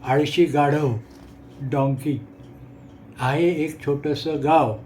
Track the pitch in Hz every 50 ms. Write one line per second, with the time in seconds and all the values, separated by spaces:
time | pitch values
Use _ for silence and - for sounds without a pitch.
0 | - 127 131 143 151 143 - 175 175 151 131 147 143 143 147 151 151 131 113 110
1 | - - - - - - - - - - - - 143 131 131 139 135 135 135 131
2 | - 151 139 113 - - - - - - - - - - - - - - - -
3 | - - - - 127 127 139 156 170 175 180 156 156 156 156 - - 143 143 139
4 | - 151 143 139 - 160 156 143 131 147 160 160 139 110 107 - -